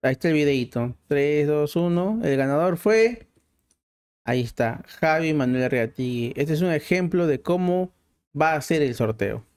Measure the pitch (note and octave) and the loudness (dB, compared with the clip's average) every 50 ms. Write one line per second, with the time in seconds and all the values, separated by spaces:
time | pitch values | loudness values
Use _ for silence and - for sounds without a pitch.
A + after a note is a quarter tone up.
0 | - C3 C3 C3 - F3 D#3+ D3+ D3 C#3+ C#3 C3 B2 B2 - A#2+ A#2+ A#2+ B2 - | 0 -2 -2 0 0 0 2 2 2 2 2 0 -2 -4 -4 -4 -4 -4 -6 -10
1 | _ _ D3+ C#3+ C#3+ D3 D3 D3+ D3 C#3+ D3+ D3+ D3 D3 - E3+ F3 F3 E3+ E3+ | _ _ 0 0 2 2 2 2 2 2 2 0 0 0 0 0 0 2 0 0
2 | F3+ F#3+ A3 A3+ A3+ - C#3 C3+ C3+ C3+ C#3 D3 E3 F#3 F3 E3+ - G#3 A3 A3 | 0 0 -2 -2 0 0 0 2 0 0 0 0 0 0 0 0 0 2 4 4
3 | A3+ A#3 A#3+ - - _ _ _ _ _ _ _ _ _ _ _ _ _ _ _ | 4 2 2 -4 -14 _ _ _ _ _ _ _ _ _ _ _ _ _ _ _
4 | _ _ _ _ _ - B2 B2+ B2 A#2 - - B2 A2+ A#2 - - - - - | _ _ _ _ _ -2 -2 -2 -2 -4 -2 -2 -2 -2 -2 -6 -12 -18 -8 -2
5 | - D#3+ D#3 D#3+ E3 D#3+ D#3 D3+ C3+ B2 B2+ B2+ B2+ B2+ C3 B2+ A2+ A2+ - - | 0 0 2 2 0 0 0 0 0 0 0 0 0 0 0 0 -2 -2 -4 -6
6 | B2+ B2 B2 A#2+ A#2+ A#2 - - C#3 D3+ D#3+ D3+ F3+ F3+ E3 D3+ - - F3+ F3+ | -6 -4 -4 -4 -4 -4 -4 -4 -2 -2 0 0 0 0 0 -2 -2 -2 -2 0
7 | F#3 E3+ E3+ F3+ E3+ D#3+ C#3+ B2+ - - E3+ F3+ F#3 F3+ F3+ F3+ F#3 F3+ _ _ | 0 0 0 0 2 2 0 -2 0 -2 0 0 2 0 0 0 -2 -4 _ _
8 | _ _ _ _ _ _ _ C#3 D#3 D#3+ D#3+ D3+ C3 - E3 D#3+ D3 C3+ A#2+ - | _ _ _ _ _ _ _ 0 0 0 0 -2 -2 0 0 2 2 0 0 0
9 | A#2+ G#2+ A2 A2 G2 G2+ A2 A2+ - _ _ | -2 -2 0 -2 -2 -4 -4 -6 -10 _ _